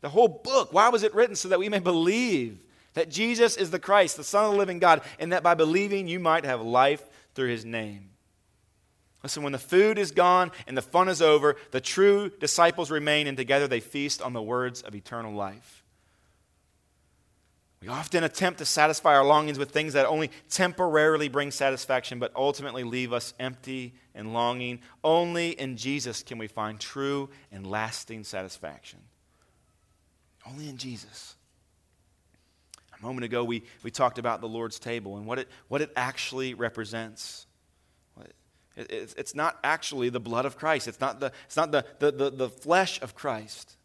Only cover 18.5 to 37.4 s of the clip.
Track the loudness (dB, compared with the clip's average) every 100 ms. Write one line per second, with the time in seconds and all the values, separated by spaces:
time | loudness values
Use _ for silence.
18.5 | -2 -4 4 4 4 6 6 8 6 4
19.5 | -4 -2 -2 0 2 2 2 -2 -6 _
20.5 | -2 0 0 2 4 4 4 0 -2 -4
21.5 | 0 0 0 -2 -2 -2 -6 -6 -2 -2
22.5 | -2 -6 -8 -6 -4 -4 -4 -6 -10 -10
23.5 | -10 -12 -12 -12 -16 _ -14 -8 -2 -2
24.5 | -2 -6 -10 -16 _ 2 2 2 -2 -4
25.5 | -4 -8 -8 -6 -6 -6 -10 -12 -12 -12
26.5 | -8 -8 -8 -12 -6 -4 -4 -6 -14 _
27.5 | -16 -8 -6 -4 -8 -12 -16 -10 -10 -10
28.5 | -12 -16 -16 -20 -20 _ _ _ _ _
29.5 | _ _ _ _ _ _ _ _ _ -20
30.5 | -16 -14 -12 -12 -12 -14 -20 -20 -20 _
31.5 | _ _ _ _ _ _ _ _ _ _
32.5 | _ _ -20 _ _ -12 -8 -4 -2 -2
33.5 | -4 -6 -16 -14 0 0 0 -4 -4 -6
34.5 | -8 -8 -10 -8 -8 -8 -12 -8 -8 -8
35.5 | -16 _ -6 -4 -4 -6 -6 -10 -6 -8
36.5 | -4 -6 -6 -10 -8 -10 -14 -16 -16